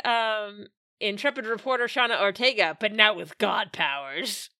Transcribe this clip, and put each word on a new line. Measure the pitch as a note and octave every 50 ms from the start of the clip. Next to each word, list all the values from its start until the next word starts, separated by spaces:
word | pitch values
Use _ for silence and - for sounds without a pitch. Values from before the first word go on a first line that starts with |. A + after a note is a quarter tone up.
| -
um, | A#3+ A#3 A#3 A3+ A3 G#3+ G#3+ G#3 G3+ G#3 G#3 G3 - _ _ _ _ _ -
intrepid | - G3+ G3+ G3+ - C#4+ B3+ C4+ A3
reporter | A3+ A#3 G#3 - C4 B3+ A#3+ A#3+
Shauna | A3+ - C4+ B3 A#3 A3+ -
Ortega, | G3+ G3+ F#3+ - B3 C4 A#3+ G#3 F3 D#3+ D#3 -
but | A3 G#3 G#3+
now | A3 G#3+ G#3+ G3
with | E3+ E3 D3+ -
god | - G#3+ G3 G3 G#3+ G#3 D#3+
powers. | - - D#3+ C#3+ C#3 C#3+ C#3 C3+ C#3 E3 C4 G#3+ F#3+ - - - _